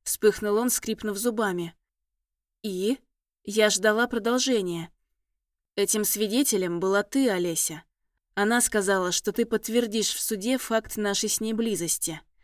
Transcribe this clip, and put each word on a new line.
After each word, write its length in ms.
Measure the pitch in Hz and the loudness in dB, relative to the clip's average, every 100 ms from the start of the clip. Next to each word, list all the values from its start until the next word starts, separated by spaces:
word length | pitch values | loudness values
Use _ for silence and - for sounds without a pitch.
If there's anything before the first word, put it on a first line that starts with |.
вспыхнул 540 | - - 214 202 208 208 | -8 2 2 4 0 0
он, 140 | 240 | 2
скрипнув 460 | - - 214 214 208 | -2 -4 -6 -4 -2
зубами. 580 | 240 220 214 175 170 - _ _ _ _ _ _ _ _ | -2 0 -2 -2 -6 -10 _ _ _ _ _ _ _ _
«И?» 360 | 214 185 196 269 _ _ _ _ | -8 -2 -2 -2 _ _ _ _
Я 260 | - 208 214 | -4 2 4
ждала 360 | 208 214 214 240 | 4 2 2 2
продолжения. 880 | 233 220 247 269 240 180 170 165 _ _ _ _ _ _ _ _ | 0 0 0 2 0 0 -4 -8 _ _ _ _ _ _ _ _
«Этим 300 | - 202 214 | -2 0 2
свидетелем 760 | 208 208 214 233 285 202 180 170 | 0 0 0 2 2 2 0 0
была 240 | 190 202 | 2 2
ты, 280 | 208 269 262 | 2 2 2
Олеся. 540 | 190 175 165 - 156 - _ _ _ _ | 2 0 -2 -4 -6 -18 _ _ _ _
Она 260 | - 208 240 | -2 2 2
сказала, 520 | 240 214 190 190 180 | 2 0 2 2 2
что 200 | 175 - | -2 -2
ты 140 | 196 233 | -2 0
подтвердишь 680 | 220 - 233 233 220 202 | -2 0 0 0 0 -2
в 60 | - | -2
суде 380 | - 214 208 262 | -4 -4 -2 -2
факт 380 | - 226 - - | 0 -2 -2 -4
нашей 320 | 208 196 214 | -2 -2 -2
с 120 | - | -2
ней 120 | 220 | -2
близости». 680 | 226 233 196 165 - - 156 _ _ | -2 -2 -2 -2 -4 -4 -8 _ _